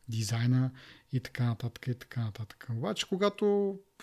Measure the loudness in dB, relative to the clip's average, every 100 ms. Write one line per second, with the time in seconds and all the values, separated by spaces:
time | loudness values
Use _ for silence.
0 | -6 -2 0 2 4 4 2 -2 -16 -20
1 | _ -4 -4 0 0 0 -4 -6 -6 -6
2 | -6 -6 -4 -6 -10 -12 -6 -4 -2 -4
3 | -2 0 2 2 2 4 2 -2 -12 -8